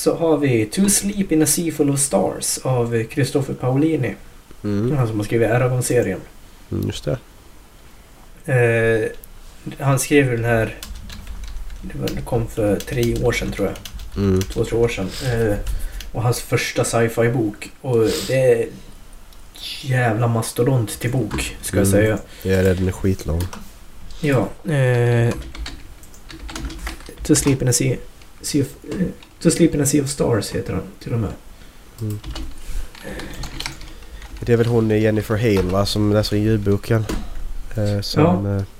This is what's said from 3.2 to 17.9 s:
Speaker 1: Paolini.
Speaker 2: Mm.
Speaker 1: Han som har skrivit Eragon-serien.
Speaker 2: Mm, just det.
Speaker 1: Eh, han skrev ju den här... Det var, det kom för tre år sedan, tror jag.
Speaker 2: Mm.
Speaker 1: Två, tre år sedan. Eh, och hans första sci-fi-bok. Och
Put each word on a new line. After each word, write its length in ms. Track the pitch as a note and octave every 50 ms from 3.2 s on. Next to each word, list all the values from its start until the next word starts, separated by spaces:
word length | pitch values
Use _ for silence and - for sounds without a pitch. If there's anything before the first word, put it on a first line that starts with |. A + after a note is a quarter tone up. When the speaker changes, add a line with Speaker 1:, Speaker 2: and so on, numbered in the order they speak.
| C3+ - - C#3+ C#3 - B2+
Speaker 1:
Paolini. 600 | - - B2+ C3 C#3 D#3 D#3+ D#3 C#3+ B2 G#2+ - - - - - - - - - - -
Speaker 2:
Mm. 320 | G#2 G2+ G2+ A2 B2+ D3+
Speaker 1:
Han 120 | C3+ A#2+ A2
som 80 | A2 G#2
har 60 | G#2
skrivit 240 | - A#2+ A#2 A#2 A2
Eragon-serien. 680 | A2+ B2 B2+ B2 B2+ B2+ B2 - B2 A#2+ G2 G2 F#2 F2 - - - - - - - - - -
Speaker 2:
Mm, 140 | G2 F#2+ G2
just 180 | G2+ - - -
det. 140 | D3 C#3 - - - - - - - - - - - - - - - - - - - - - - - - - - D3+
Speaker 1:
Eh, 580 | C3 B2 A#2+ A#2 A2+ A2+ A2+ A2+ A2+ A2 A2 - - - - - - - - - - - - - - - D3
han 120 | C3+ C3+ B2+
skrev 280 | - - D3+ C#3+ C#3 B2
ju 60 | A#2+
den 80 | A#2 A2+
här... 300 | A#2 A#2 A2+ A2 G2 - - - - - - - - - - - - - - - - - - - - - -
Det 160 | - - - C3+
var, 100 | B2+ A#2
det 120 | - - -
kom 220 | - B2+ A2+ A2+
för 300 | - - A#2 G#2 G#2 G2
tre 480 | F2+ - - - B2 A#2+ A#2 A#2 A#2 B2+
år 80 | A#2+
sedan, 200 | A#2+ - - G2
tror 160 | G2 - G2 F2+
jag. 80 | F2+ - - - - - - - - G2 G2+
Speaker 2:
Mm. 160 | G2 F#2+ F#2+
Speaker 1:
Två, 220 | G2 - - A#2 A2
tre 140 | - A2+ A2+
år 100 | A#2 A#2
sedan. 200 | - G#2 F#2 F#2 - - C#3
Eh, 320 | B2+ A#2 A2+ A2+ G#2 G2+ F#2+ - - - - - - - - - -
och 100 | - B2
hans 180 | G#2+ B2 A#2+ -
första 440 | - - - - - - - - C#3+
sci-fi-bok. 880 | - - A#2 A#2 A2+ - A#2 A2+ A#2+ B2 B2+ A2 G2+ G2+ - - - - -
Och 180 | - C3+